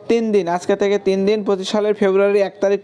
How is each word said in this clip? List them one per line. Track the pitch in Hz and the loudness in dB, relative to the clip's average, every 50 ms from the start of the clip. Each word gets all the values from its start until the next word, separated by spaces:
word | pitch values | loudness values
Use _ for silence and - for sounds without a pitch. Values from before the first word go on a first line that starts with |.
| - - | -2 0
তিন | 226 233 226 220 208 | 0 0 0 0 0
দিন, | 202 175 170 | 0 0 0
আজকে | 175 175 - - 202 | -2 -4 -2 -2 -2
থেকে | 196 208 202 202 196 | 0 0 0 0 0
তিন | 202 196 190 190 190 | 0 0 0 0 0
দিন, | 202 220 220 196 | 0 0 0 0
পঁচিশ | 202 202 185 190 - | -2 -2 -2 -2 -4
সালের | - 214 208 214 208 | -2 -2 0 0 0
ফেব্রুয়ারি | - 208 190 190 190 202 202 202 208 | 0 0 2 2 2 2 2 2 2
এক | 196 190 - - | 0 -2 -2 -2
তারিখ | 202 196 202 196 | -2 0 0 0